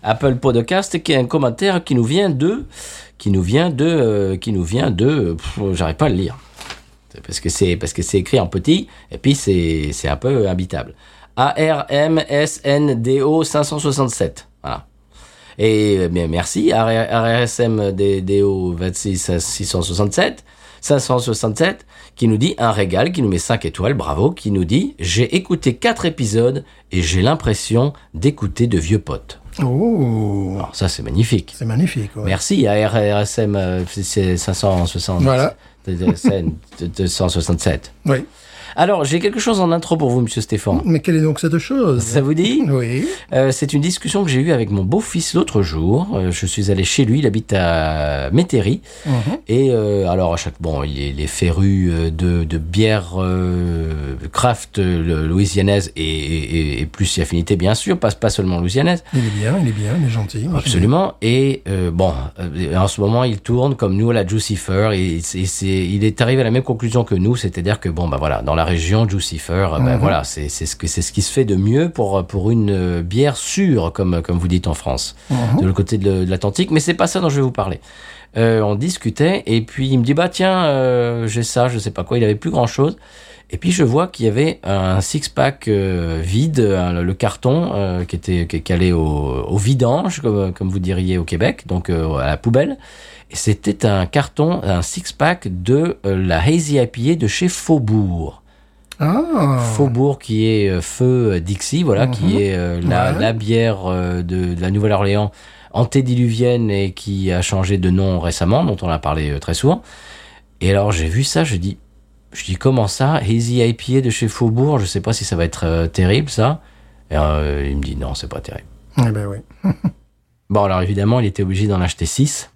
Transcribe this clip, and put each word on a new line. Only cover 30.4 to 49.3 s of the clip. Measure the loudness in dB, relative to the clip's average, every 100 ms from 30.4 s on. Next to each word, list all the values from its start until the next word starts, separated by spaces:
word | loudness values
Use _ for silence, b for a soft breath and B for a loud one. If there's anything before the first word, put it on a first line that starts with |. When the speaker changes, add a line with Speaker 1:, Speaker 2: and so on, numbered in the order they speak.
| -4 -6
Speaker 1:
Alors | -8 -2
ça, | -2
c'est | -2
magnifique. | -4 0 2 2 -2 -8
Speaker 2:
C'est | -4
magnifique, | 0 0 -2 -8 -6
ouais. | -2
Speaker 1:
Merci | -2 0 2 4
à | 4 2
R | 2 2 2
S | 0 0
M, | 0 0
euh, | 0 -2 -4
c'est | -6 -4 0 0 0
cinq | -2
cent | 0 2 2 0
soixante. | -2 -4 2
Speaker 2:
Voilà. | 2 4 0 -4 b b -8
Speaker 1:
De, |
de, | -4 -2 0
c'est | 0 0 -2 -6 -14 -10 -10 -2
deux | -2
cent | 0 0
soixante-sept. | 0 0 0 0 -4 -8 -8 -2
Speaker 2:
Oui. | -2 -2 B B B B 0
Speaker 1:
Alors, | 2 2
j'ai | 0 0
quelque | 0 -2
chose | 0 2
en | 2
intro | 0 0 0
pour | 2
vous, | 2
monsieur | 0 -2
Stéphane. | -2 -2 0 0 2
Speaker 2:
Mais | 0
quelle | 2 2
est |
donc | 2 0
cette | 0 -2
chose ? | -2 0 2 2
Speaker 1:
Ça | 0 0
vous | 2 0
dit ? | 2 2 2
Speaker 2:
Oui. | 0 0 -2 -4 -8 B
Speaker 1:
Euh, | 2 2
c'est | 2 0
une | 0
discussion | 0 -2 -4 -2
que | 0
j'ai | 2
eue | 2
avec | 2 2
mon | 0
beau-fils | 0 0 -2 -4 -2
l'autre | -2 0 0
jour. | 0 0 2 0 0
Euh, | -2 -2
je | -2 -4
suis | -2 0
allé | 0
chez | 0 2
lui, | 2 4
il | 2
habite | 0 0
à | 0 2 2 0 0 -2 -2 0
Métairie. | 0 2 2 0 -2 B B B
Speaker 2:
Mhm. | -2 -2